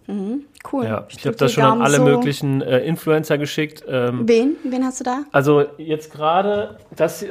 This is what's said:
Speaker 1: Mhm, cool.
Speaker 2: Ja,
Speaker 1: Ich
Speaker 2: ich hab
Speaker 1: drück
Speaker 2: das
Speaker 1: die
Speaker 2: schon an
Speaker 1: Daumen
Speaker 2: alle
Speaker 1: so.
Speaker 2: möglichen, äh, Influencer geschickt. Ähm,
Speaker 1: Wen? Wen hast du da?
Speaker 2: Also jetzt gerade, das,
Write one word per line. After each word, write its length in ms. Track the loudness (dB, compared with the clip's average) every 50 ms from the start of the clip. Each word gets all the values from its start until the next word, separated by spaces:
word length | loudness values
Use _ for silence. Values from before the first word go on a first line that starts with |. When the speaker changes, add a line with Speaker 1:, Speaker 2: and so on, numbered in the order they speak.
| _
Speaker 1:
Mhm, 380 | -10 -8 -8 -6 -6 -6 -8 -10 -12 _ -20 -12 -8
cool. 120 | -6 -4 -2
Speaker 2:
Ja, 220 | -2 -4 -4 -6 -10
Speaker 1:
Ich 80 | -12 -8
Speaker 2:
ich 80 | -6
hab 60 | -6
Speaker 1:
drück 60 | -2 0
Speaker 2:
das 120 | 0 0
Speaker 1:
die 40 | 2
Speaker 2:
schon 80 | 2 4
an 60 | 4
Speaker 1:
Daumen 120 | 4 4
Speaker 2:
alle 140 | 2 4 4
Speaker 1:
so. 80 | 4 6
Speaker 2:
möglichen, 580 | 4 4 4 2 0 -2 -2 -2 -2 -2 -2
äh, 160 | 0 0 0 0
Influencer 580 | 2 0 -4 -2 0 0 0 0 2 0 -2
geschickt. 460 | -2 -2 -4 -4 -4 -4 -4 -6 -12 -8 -4
Ähm, 400 | -2 0 0 0 -2 0 2 2
Speaker 1:
Wen? 280 | 4 4 4 2 -2 -4
Wen 220 | -6 -6 -4 -2 -2
hast 160 | -4 -4 -6
du 40 | -6
da? 180 | -6 -6 -6 -4 0
Speaker 2:
Also 320 | 0 2 4 4 4 4 4 2 -2 -10
jetzt 340 | -8 -6 -6 -6 -6 -10
gerade, 680 | -8 -2 0 2 2 2 2 0 0 -2 -4 -6 -10 -16 -20 -12 -4
das, 300 | -2 -2 -2 -2 -4 -6 -2